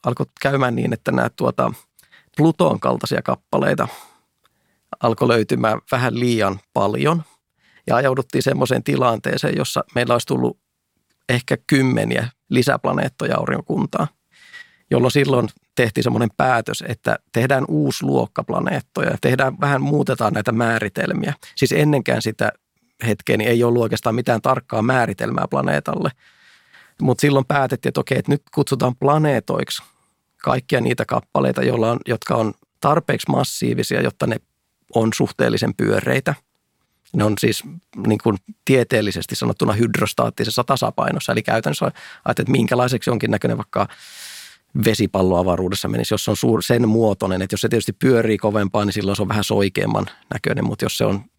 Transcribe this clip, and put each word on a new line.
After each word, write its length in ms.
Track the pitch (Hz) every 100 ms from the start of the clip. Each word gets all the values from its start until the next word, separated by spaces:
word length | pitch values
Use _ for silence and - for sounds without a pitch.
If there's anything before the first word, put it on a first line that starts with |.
alkoi 220 | - 120 135 -
käymään 340 | 139 139 127 120
niin, 180 | 123
että 180 | 117 -
nämä, 180 | 127 120
tuota, 420 | - 123 - 60 - _ _ _ - _ -
Pluton 420 | 156 160 151 120
kaltaisia 420 | 64 62 - -
kappaleita 640 | - 64 _ - - - - - - _ _ _ _ _ _ _ _ -
alkoi 280 | 120 113 123
löytymään 520 | 117 107 127 113 110 -
vähän 280 | 127 123 117
liian 400 | 123 113 101 101 _
paljon. 500 | - 101 113 139 170 156 _ _ _ _ _ -
Ja 80 | 120
ajauduttiin 480 | 135 131 - 135
semmoiseen 400 | 127 135 135 127
tilanteeseen, 760 | 120 139 123 113 - - 151 -
jossa 260 | 143 - - -
meillä 180 | 123
olisi 140 | 120 -
tullut 300 | 131 123 - _ _ _ _ _ _ -
ehkä 280 | 123 - 135 -
kymmeniä 640 | 139 - 110 107 - 120 _ _
lisäplaneettoja 880 | 127 123 123 - - - _ - -
aurinkokuntaan, 680 | 127 - - 143 143 - 151 _ _ _ - - - _ _
jolloin 200 | 135 123
silloin 360 | 143 139 131 113 - _ -
tehtiin 280 | 120 -
semmoinen 260 | 113 113 117 -
päätös, 460 | 131 123 113 110 -
että 320 | 123 - 113 _
tehdään 340 | - 127 139 131
uusi 380 | 156 147 - 135
luokka 380 | 135 - -
planeettoja 680 | 170 - - 139 - - -
ja 80 | -
tehdään, 380 | 135 127 135 139
vähän 200 | 143 143
muutetaan 520 | 139 147 139 127 110
näitä 180 | 107 104
määritelmiä. 840 | 113 117 113 104 - - - - 143 - -
Siis 160 | 135
ennenkään 500 | 156 151 143 - 120
sitä 300 | 110 107 107 - _ _ _ _ 117
hetkeä 300 | 104 - 107
niin 120 | 110
ei 140 | 120
ollut 180 | 120 120
oikeastaan 340 | 113 113 120 113
mitään 260 | 123 117
tarkkaa 400 | 127 131 - 117
määritelmää 680 | 113 131 117 98 110 - -
planeetalle. 640 | - 135 73 - - 151 - _ _ _ _ _ - - _
Mut 180 | - 120
silloin 260 | 143 139 131
päätettiin, 440 | 143 135 139 131
että 100 | -
okei, 180 | 131 131
että 140 | -
nyt 100 | 143 _
kutsutaan 420 | - 143 131 127 127
planeetoiksi 880 | 139 151 151 127 - - 135 - - _ _ _ _ _
kaikkia 380 | - 131 - 131
niitä 240 | 120 120 -
kappaleita, 580 | 120 - 139 135 127
joilla 280 | 127 120 113
on, 80 | 117 -
jotka 280 | 113 - 117
on 180 | 110 - _ _
tarpeeksi 500 | 143 156 - 123 -
massiivisia, 720 | 135 139 - 120 117 - -
jotta 260 | - - -
ne 100 | 110 _ _ _ _ _ 117
on 140 | 113 104
suhteellisen 580 | - - 123 107 117
pyöreitä. 600 | - 107 107 127 131 - 147 _ _ _ _ _ _ _
Ne 100 | -
on 100 | 104 101
siis 240 | - 110 - 170 _ - 107
niin 120 | 107
kuin 140 | 117 98 - - -
tieteellisesti 720 | 131 117 117 104 85 - -
sanottuna 380 | 120 - 123
hydrostaattisessa 880 | 104 117 - - - 120 - 113 113
tasapainossa. 680 | 120 135 113 - - - -
Eli 120 | -
käytännössä 420 | - 113 147 151 -
ajattelet, 540 | - - - - 123
että 120 | 110
minkälaiseksi 580 | 135 117 123 123 123 -
jonkinnäköinen 480 | 117 113 107 - 113
vaikka 300 | - - 101 - - - - - - - _ - 113
vesipallo 540 | 107 101 98 92 87
avaruudessa 480 | 92 87 92 95 101
menisi, 260 | 113 113
jos 120 | 107 -
se 60 |
on 60 | 104
suur-, 260 | 123 110
sen 260 | - 120 120
muotoinen. 520 | 110 110 98 98 92
Että 120 | 95
jos 80 | 104
se 80 | 113
tietysti 240 | 117 -
pyörii 440 | 98 131 120 113 104
kovempaa, 480 | 110 107 101 110 104
niin 80 |
silloin 220 | 95 98 101
se 60 |
on 80 | 98
vähän 140 | 107
soikeamman 640 | 101 104 98 98 101 107 98 - _
näköinen. 320 | - - - 110
Mut 160 | 110
jos 160 | 120 -
se 80 | 110
on 160 | 101 -